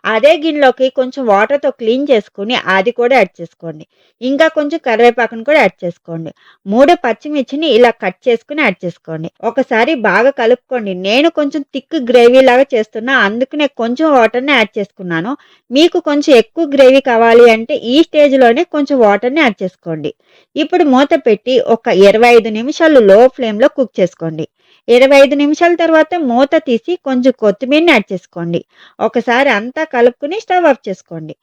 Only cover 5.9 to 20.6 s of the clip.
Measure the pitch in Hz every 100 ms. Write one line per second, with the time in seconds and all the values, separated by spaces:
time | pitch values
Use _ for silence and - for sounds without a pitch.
5.9 | - - 165 160 - _ _ 190 220 285
6.9 | 349 240 214 302 302 247 277 320 220 240
7.9 | - 196 - 254 233 _ 294 254 185 175
8.9 | - - 160 160 _ 220 247 254 220 247
9.9 | 302 214 185 254 269 226 247 _ 247 202
10.9 | 180 190 240 320 311 294 302 277 269 _
11.9 | 320 240 240 233 262 262 247 277 226 214
12.9 | 226 233 269 202 226 262 302 285 - 226
13.9 | 247 320 269 220 240 277 285 311 226 196
14.9 | _ 185 165 196 285 _ _ _ 254 330
15.9 | 359 311 294 294 247 - - 311 277 262
16.9 | 269 262 226 233 233 240 226 226 302 226
17.9 | 277 330 302 294 262 240 247 349 302 277
18.9 | 277 214 202 247 302 269 196 185 _ 175
19.9 | 160 147 - _ _ _ 269